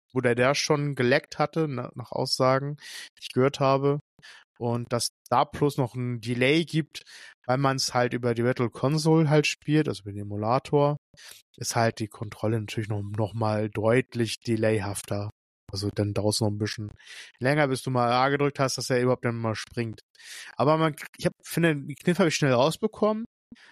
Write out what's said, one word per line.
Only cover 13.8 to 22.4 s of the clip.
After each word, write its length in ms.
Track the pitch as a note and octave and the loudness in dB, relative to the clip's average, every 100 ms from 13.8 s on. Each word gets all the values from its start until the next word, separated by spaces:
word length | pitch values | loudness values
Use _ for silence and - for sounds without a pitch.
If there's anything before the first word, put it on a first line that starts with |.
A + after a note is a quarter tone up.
| A2 B2 - A#2+ A2+ - | 2 2 2 -2 -2 -2
delayhafter. 920 | - A2+ A2 A2 G2+ G2+ - G2+ G#2 - _ _ - | -2 0 2 2 -2 -8 -6 -6 -6 -12 _ _ -14
Also 180 | F#2+ G2+ | -6 -4
dann 220 | - G#2 | -2 -2
dauert's 260 | G2+ G#2 - | 0 0 0
noch 60 | G#2+ | 0
ein 120 | G#2 | -2
bisschen 340 | G#2+ - G#2 - - - - - | -4 -6 -12 -14 -20 -20 -20 -4
länger, 260 | B2+ D3+ C#3+ | 0 2 2
bis 160 | C3 | 0
du 80 | - | -2
mal 220 | B2+ A#2+ | 0 2
A 160 | B2 C3+ | 2 2
gedrückt 320 | C#3 C#3+ - | 2 0 0
hast, 180 | C3 - | 0 -2
dass 100 | - | -2
er 140 | B2+ | 2
überhaupt 220 | B2 B2 | 2 0
dann 100 | B2 | -2
mal 220 | A#2 A2+ G#2 | -2 -2 -4
springt. 460 | - - A#2 G#2 - _ - - - | -6 -6 -6 -8 -18 _ -20 -18 -8
Aber 220 | - C3 D#3 | 0 2 4
man, 180 | D#3+ - - - | 2 -2 -12 -6
ich 100 | F3+ | -4
hab, 60 | - | -4
finde, 320 | - - E3+ | -6 0 2
den 220 | D3 C3+ C#3 | 0 -4 -4
Kniff 240 | - F3 | 0 2
hab 80 | E3+ | 2
ich 80 | |
schnell 160 | - | 2